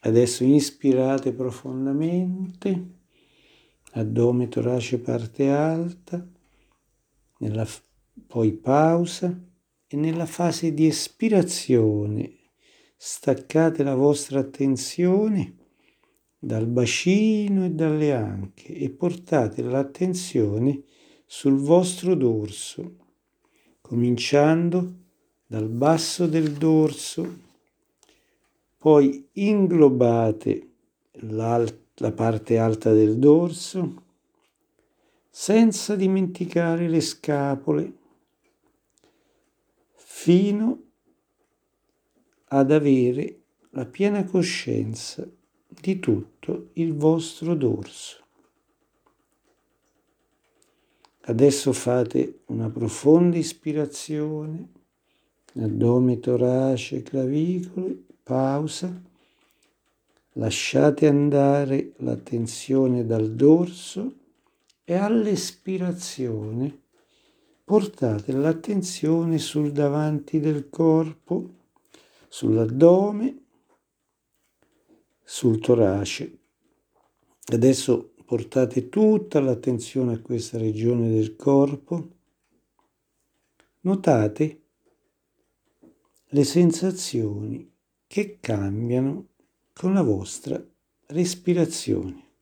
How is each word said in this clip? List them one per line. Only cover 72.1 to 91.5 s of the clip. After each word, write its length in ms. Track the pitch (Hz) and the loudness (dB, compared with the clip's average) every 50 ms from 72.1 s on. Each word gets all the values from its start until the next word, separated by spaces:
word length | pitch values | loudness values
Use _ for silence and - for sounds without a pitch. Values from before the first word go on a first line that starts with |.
| _ _ _ _ | _ _ _ _
sull'addome, 1120 | - - - 113 110 113 113 113 117 131 156 170 175 185 196 208 208 208 220 269 - - _ _ _ _ _ _ _ _ _ _ _ _ _ _ _ _ _ _ _ _ _ _ _ _ _ _ _ _ _ _ _ _ _ _ _ _ _ - | -16 -4 0 0 2 2 2 0 2 6 6 8 8 6 4 0 -2 -4 -6 -6 -6 -8 _ _ _ _ _ _ _ _ _ _ _ _ _ _ _ _ _ _ _ _ _ _ _ _ _ _ _ _ _ _ _ _ _ _ _ _ _ -16
sul 300 | - - - 123 113 110 | -14 -2 0 0 0 2
torace. 800 | 110 - 123 117 113 95 95 101 101 - - - - - - _ _ _ _ _ _ _ _ _ _ _ _ _ _ _ _ _ _ _ _ _ - - - | 2 2 4 4 4 2 2 0 -4 -6 -8 -10 -12 -14 -14 _ _ _ _ _ _ _ _ _ _ _ _ _ _ _ _ _ _ _ _ _ -8 -4 0
Adesso 600 | 117 117 131 135 127 - - 123 - - - _ _ - | 4 4 4 4 4 2 0 0 0 0 -8 _ _ -10
portate 640 | _ - 113 110 - - 135 131 120 - 131 123 - | _ -4 -4 -4 -2 0 0 0 0 0 -4 -4 -2
tutta 500 | - 208 220 214 214 208 208 - - 156 | 0 2 4 4 4 2 0 0 0 0
l'attenzione 760 | 139 131 123 117 - - 127 113 117 - - 135 127 123 117 | 2 2 -2 -2 -2 -4 -4 -4 -6 -6 -4 -2 -2 -2 -2
a 60 | 113 | -4
questa 380 | - - 123 117 - - - 117 | -6 -6 -6 -6 -6 -6 -6 -4
regione 500 | 113 110 107 107 110 117 123 120 113 113 | -2 -2 -2 0 0 0 2 2 2 2
del 280 | 113 110 110 110 110 | 2 2 0 -2 -4
corpo. 800 | - - 139 139 139 139 143 143 139 - _ 170 170 165 - - _ _ _ _ _ _ _ _ _ _ _ _ _ _ _ _ _ _ _ _ _ _ _ _ _ _ _ _ _ _ _ _ _ _ | -4 0 2 4 4 4 2 0 -8 -8 _ -8 -8 -8 -10 -16 _ _ _ _ _ _ _ _ _ _ _ _ _ _ _ _ _ _ _ _ _ _ _ _ _ _ _ _ _ _ _ _ _ _
Notate 800 | 180 196 190 185 175 147 117 104 107 - - 156 156 - - _ _ _ _ _ _ _ _ _ _ _ _ _ _ _ _ _ _ _ _ _ _ _ _ - - _ _ _ _ _ _ _ | -2 -2 0 2 2 4 4 4 0 0 -2 -4 -4 -4 -12 _ _ _ _ _ _ _ _ _ _ _ _ _ _ _ _ _ _ _ _ _ _ _ _ -20 -20 _ _ _ _ _ _ _
le 180 | _ - 143 139 | _ 0 2 2
sensazioni 1300 | - - 170 180 170 160 - 175 190 185 185 - - - 127 110 104 104 104 104 107 - - - _ _ _ _ _ _ _ _ _ | 2 4 4 4 4 4 2 -2 -4 -4 -4 -10 -6 -4 -4 -4 -4 -6 -6 -8 -8 -10 -10 -12 _ _ _ _ _ _ _ _ _
che 300 | - - 202 196 - _ | -6 -6 -6 -6 -8 _
cambiano 880 | - - 110 101 98 98 98 107 117 120 120 123 131 135 143 196 185 _ _ _ _ _ _ _ _ _ _ | -6 -4 -4 -2 -2 -4 -4 -4 -4 -2 0 0 0 -2 -4 -6 -12 _ _ _ _ _ _ _ _ _ _
con 220 | - - 185 185 | -6 -4 0 0
la 80 | 196 170 | 2 2
vostra 580 | 123 104 98 98 - - - - - - - - _ _ _ _ _ _ _ _ | 2 0 -2 -4 -10 -14 -14 -8 -8 -8 -8 -8 _ _ _ _ _ _ _ _
respirazione. 1200 | _ 147 160 180 180 - - - 180 | _ -4 -2 -2 -2 -4 -6 -2 -2